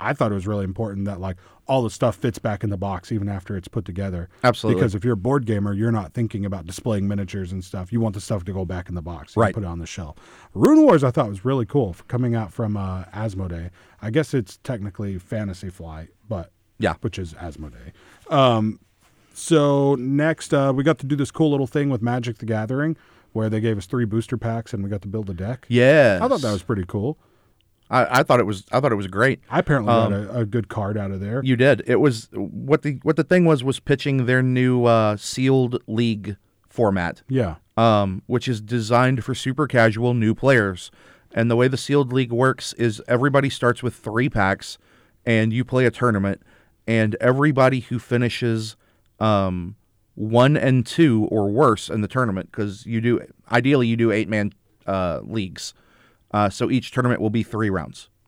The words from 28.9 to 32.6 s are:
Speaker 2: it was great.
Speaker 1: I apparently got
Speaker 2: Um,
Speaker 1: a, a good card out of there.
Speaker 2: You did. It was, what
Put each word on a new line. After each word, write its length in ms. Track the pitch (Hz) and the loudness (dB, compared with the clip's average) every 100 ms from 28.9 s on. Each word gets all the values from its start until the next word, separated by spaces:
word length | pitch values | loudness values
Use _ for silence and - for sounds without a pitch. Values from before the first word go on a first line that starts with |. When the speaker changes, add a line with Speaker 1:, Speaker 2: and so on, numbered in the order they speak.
Speaker 2:
it 60 | 104 | 0
was 100 | 95 | -2
great. 320 | 95 131 - _ | 0 0 0 _
Speaker 1:
I 120 | 143 | -2
apparently 260 | 185 139 107 | 2 0 4
got 200 | 117 110 | 2 2
Speaker 2:
Um, 180 | 101 104 120 | 0 -4 -4
Speaker 1:
a, 40 | |
a 40 | |
good 240 | 110 117 107 | -2 -2 -4
card 280 | - 101 107 | -6 -4 -4
out 140 | 98 | -4
of 80 | 98 | -6
there. 200 | 101 123 | -6 -4
Speaker 2:
You 100 | 131 | 0
did. 260 | 123 135 120 - | 4 4 4 2
It 140 | 120 | 4
was, 280 | 143 113 - | 4 2 -8
what 500 | - 101 - | -8 -8 -8